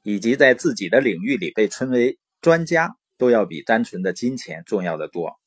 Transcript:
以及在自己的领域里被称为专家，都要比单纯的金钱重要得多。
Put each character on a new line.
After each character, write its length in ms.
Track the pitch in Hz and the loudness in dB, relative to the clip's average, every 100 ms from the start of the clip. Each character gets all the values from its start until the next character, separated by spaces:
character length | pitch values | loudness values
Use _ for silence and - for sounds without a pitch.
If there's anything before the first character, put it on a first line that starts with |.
以 160 | 104 101 | -6 -4
及 160 | 113 135 | 0 4
在 180 | 135 | 4
自 200 | 123 160 | 4 0
己 140 | 113 90 | -4 0
的 120 | 117 | 2
领 220 | - 85 | 2 0
域 140 | 110 160 | -2 -4
里 140 | - | -4
被 160 | - 104 | -2 -2
称 240 | - 131 | -2 -2
为 300 | 127 123 - _ _ | 0 0 -2 _ _
专 240 | 170 165 | 2 2
家， 300 | 160 165 170 - _ - | 2 0 -2 -6 _ -2
都 140 | 127 | 2
要 120 | 113 | 4
比 180 | 90 82 | 2 -4
单 200 | - 113 | 0 0
纯 180 | 117 95 | 0 -4
的 120 | 92 | -6
金 240 | 90 117 131 | -4 -4 -6
钱 260 | - 82 | -10 -14
重 200 | 82 101 | -6 -4
要 120 | 87 80 | -4 -6
得 120 | 78 | -6
多。 320 | 87 82 - | -6 -8 -10